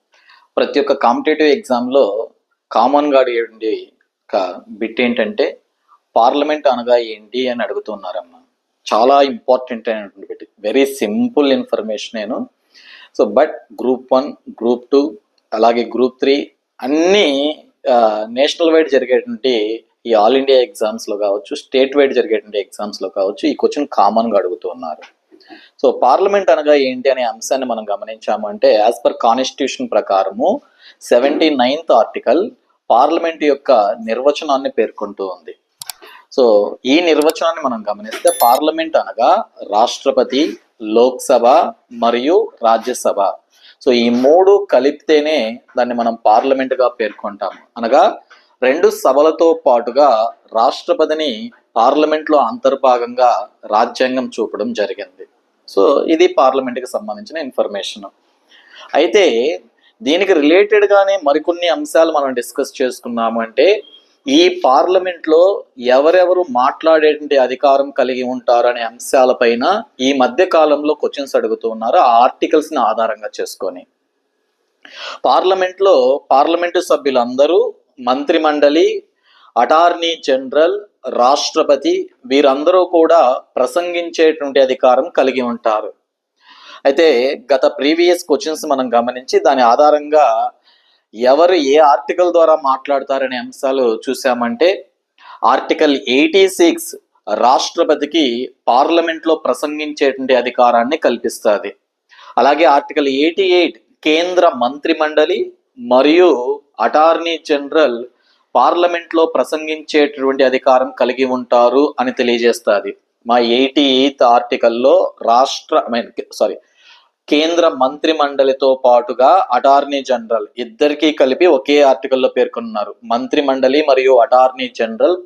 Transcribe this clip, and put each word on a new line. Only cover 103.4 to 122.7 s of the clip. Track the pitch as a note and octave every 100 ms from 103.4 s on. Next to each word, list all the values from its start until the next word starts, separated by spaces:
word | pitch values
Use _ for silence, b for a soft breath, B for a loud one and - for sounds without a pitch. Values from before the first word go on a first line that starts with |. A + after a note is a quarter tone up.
ఎయిట్ | F#3+ F3+ E3+ - _ _
కేంద్ర | D#3 D#3 F3 F3+ F3 C3
మంత్రిమండలి | A#2+ D3 D#3+ D#3 D3+ D3+ D#3 G3+ - - _ -
మరియు | A#2+ B2+ C#3 E3 F3+ C3 B2 C#3+ - -
అటార్నీ | A2+ D3 D#3+ D#3+ E3 D#3+ -
జనరల్ | C#3+ C#3 D#3 C#3+ A#2 B2 _ _ _ _
పార్లమెంట్లో | B2+ C3+ E3+ F3 E3+ E3+ D#3+ E3
ప్రసంగించేటువంటి | E3 - D#3 D#3 D#3 D3+ D#3 D3 C3+ C3+ C3+
అధికారం | C3 B2+ C3+ B2+ C3 -
కలిగి | A#2+ B2
ఉంటారు | C3 B2+ A#2+ B2 A#2+ B2+ D3 -
అని | B2+
తెలియజేస్తుంది. | A#2+ A#2+ A#2+ A#2 A2+ - G2+ G2 - _ _ A#2
మా | A#2+
ఎయిటీ | A#2 A#2+ C3+ D3+
ఎయిత్ | C#3+ C3 C#3 C3+
ఆర్టికల్లో | B2 A#2+ - A#2+ A#2 A#2 C3 F3 - -
రాష్ట్ర, | A2 A#2 C#3 - - D3+ -
I |
mean, | A#2 A2 - -
సారీ, | - G#2+ F2+ b b b b b _ -
కేంద్ర | D3 D#3+ E3+ E3
మంత్రిమండలితో | C#3+ C3 D3 D#3+ D#3 C#3+ C#3 C3+ C3 C3+ C3
పాటుగా | B2+ A#2+ A#2+ A#2+ C3 F#3 -
అటార్నీ | B2+ C#3 C#3 C#3 C#3+
జనరల్ | C3 B2 A2+ A2+ G#2 -
ఇద్దరికీ | A#2+ A2 D3 D3 D#3
కలిపి | D3+ C3+ B2 F3
ఒకే | C3+ C3+ D3
ఆర్టికల్లో | C#3+ C3 C3+ C3 B2+
పేర్కొన్నారు. | B2+ B2 - A#2